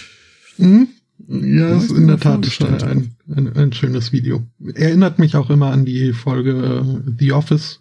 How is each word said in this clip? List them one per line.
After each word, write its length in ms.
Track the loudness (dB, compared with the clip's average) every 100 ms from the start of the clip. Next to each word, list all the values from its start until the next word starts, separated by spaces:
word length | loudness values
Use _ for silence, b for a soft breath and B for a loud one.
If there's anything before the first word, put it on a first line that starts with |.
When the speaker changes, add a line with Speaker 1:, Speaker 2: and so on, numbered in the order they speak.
| B B B B B 0
Speaker 1:
Mhm. 300 | 4 6 4 -2 _ _ -10
Ja, 460 | -6 0 0 2
Speaker 2:
Wo 40 | 0
Speaker 1:
ist 60 |
Speaker 2:
ist 60 | 0
Speaker 1:
in 60 | 2
Speaker 2:
denn 100 | 4
Speaker 1:
der 80 | 4
Speaker 2:
der 60 |
Speaker 1:
Tat, 100 | 2 0 -2
Speaker 2:
Fadenstand? 360 | -4 -2 -2
Speaker 1:
äh, 40 | -2
ein, 240 | -2 -4 -10 -10 -4
ein, 200 | -2 0
ein 160 | 0
schönes 400 | 0 -4 -4 -2
Video. 300 | -2 -2 -4 -6 _ -16
Erinnert 440 | -2 2 2 2 2
mich 180 | 2 0
auch 120 | 2
immer 200 | 2 2
an 140 | 0
die 280 | 0 0 -2
Folge, 680 | -2 -4 -2 -2 -2 -2 -2 -2 -4 -6
äh, 60 | -2
The 140 | 0
Office, 480 | 0 0 -2 -2 -14